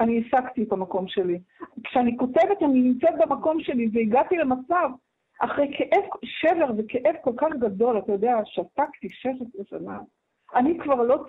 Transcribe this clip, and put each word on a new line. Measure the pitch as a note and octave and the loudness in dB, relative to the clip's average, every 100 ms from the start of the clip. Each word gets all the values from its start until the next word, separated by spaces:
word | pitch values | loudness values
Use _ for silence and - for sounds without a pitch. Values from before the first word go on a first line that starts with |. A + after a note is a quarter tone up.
אני | A3+ A#3 A3+ | 0 0 0
השגתי | C4 B3+ - | 0 0 -4
את | G#3 | -2
המקום | F#3+ F#3 F#3+ F#3 | -2 -4 -4 -4
שלי. | - F3+ F3 - - - - | -2 -2 -2 -8 -20 -18 -14
כשאני | - B3+ A#3+ A#3+ | -2 0 2 0
כותבת, | B3+ D4+ F#4+ G4+ | 0 2 4 4
אני | D4+ B3+ | 4 4
נמצאת | B3+ B3+ E4 D#4+ | 4 4 2 2
במקום | D#4 C4+ D#4 D#4+ | 2 0 0 -2
שלי, | E4 B3+ A3+ | -2 -2 0
והגעתי | A3+ A3 B3 D#4+ F4 | 0 2 2 2 2
למצב | C#4 B3+ C4 F4 D4 B3+ _ _ _ - | 0 -2 0 0 0 -4 _ _ _ -6
אחרי | A#3+ - C#4+ - | -4 -2 -2 -2
כאב, | C#4 F4+ G4 - | 0 0 0 -6
שבר | - - D#4+ F4 C#4+ G#3+ | -12 -2 0 2 0 -2
וכאב | A3 B3 D4+ D#4+ | -4 -2 0 0
כל | C4 A#3 | -2 -2
כך | D4+ D4+ | -2 0
גדול, | A3+ F#3+ A#3 A3 | -2 0 0 0
אתה | G#3 | -2
יודע, | G3 A#3 A#3+ | -2 0 0
שתקתי | - - F3 - D4 - A3 | -2 -6 -6 -4 -4 -6 -16
שש | - B3+ | -8 -8
עשרה | C4 A#3 G4 | -6 -10 -12
שנה. | G3+ D#3+ F#3 G3+ - _ _ _ _ | -12 -12 -12 -14 -16 _ _ _ _
אני | G#3+ C4+ E4+ | 0 2 0
כבר | D4 B3+ | 0 2
לא | A#3+ D4 | 4 2